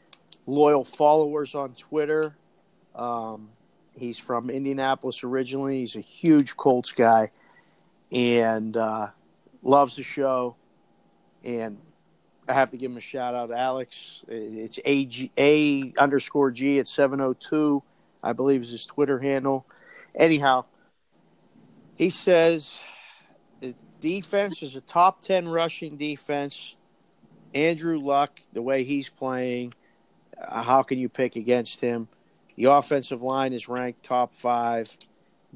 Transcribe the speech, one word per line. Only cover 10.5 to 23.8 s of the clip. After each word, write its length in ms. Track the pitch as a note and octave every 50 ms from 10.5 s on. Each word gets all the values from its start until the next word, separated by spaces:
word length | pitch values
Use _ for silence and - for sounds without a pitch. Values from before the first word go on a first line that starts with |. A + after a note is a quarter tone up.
| A#2 _ _ _ _ _ _ _ _ _ _ _ _ _ _ _ _ _ -
And 340 | B2 A#2+ A#2 A2+ A2 G2+ - - _ _ _ _ _ _ _ _ _ _ _ _
I 60 | -
have 200 | C3 C3+ C3+ B2+
to 40 | -
give 140 | A#2 C3 B2+
him 80 | B2 A#2+
a 20 |
shout 340 | A2 - - C3 B2 B2 B2
out, 160 | B2 A#2+ A2+
Alex. 680 | A#2 A#2+ B2+ C3 B2+ C3 B2+ - - - - - - - - -
It's 520 | A2+ A2+ G#2+ A2 A2 A2 A2 A2 - - -
A 200 | C#3+ C#3+ C#3 C#3
G, 240 | B2 A#2 B2+ C3 - _ -
A 560 | C#3 C#3+ D3+ D3+ D3+ D3 C#3+ C#3 C3+ B2+ - -
underscore 520 | C#3+ C#3+ C#3 C3+ - - - D3 C#3 C3+
G 300 | A#2+ A#2+ C3+ C#3 C#3+ C#3
at 80 | B2 -
seven 320 | - - C#3+ C3+ C#3 C#3
oh 140 | C3+ C3 B2+
two, 460 | - - - D#3+ D#3 D3+ D3 C#3+ C#3 - _ _ _ _ _ _ _ -
I 80 | -
believe 300 | A#2+ A#2 C3 C#3 C#3 C3
is 80 | A#2+ A#2+
his 140 | A#2+ A2+ -
Twitter 360 | - - - D3 C3+ C#3 B2
handle. 440 | C3 C#3 C3+ C3+ C3 C#3 C3+ C3 - _ _ _ - - - - - _ -
Anyhow, 480 | - D#3 E3 D#3+ C#3+ C#3+ C#3 C3 B2+ B2 _ _ _ _ _ _ _ _ _ _ _ _ _ _ _ _ _ _ _ - - _ - - _ _
he 160 | - E3 F#3
says 720 | E3 - - F#3+ F3+ E3 E3 E3 E3+ D#3 D3+ - - - - - - - - - - - _ _ _ _ _ _ _ -
the 120 | - B2+ A#2+ _